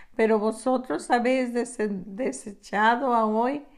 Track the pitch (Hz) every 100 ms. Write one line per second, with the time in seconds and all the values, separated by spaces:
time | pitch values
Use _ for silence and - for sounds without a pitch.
0 | - - 220 220 214 220 - 254 247 294
1 | - 240 226 262 254 240 247 - 214 196
2 | 180 196 269 262 - 202 - 190 214 240
3 | 277 233 220 214 240 294 285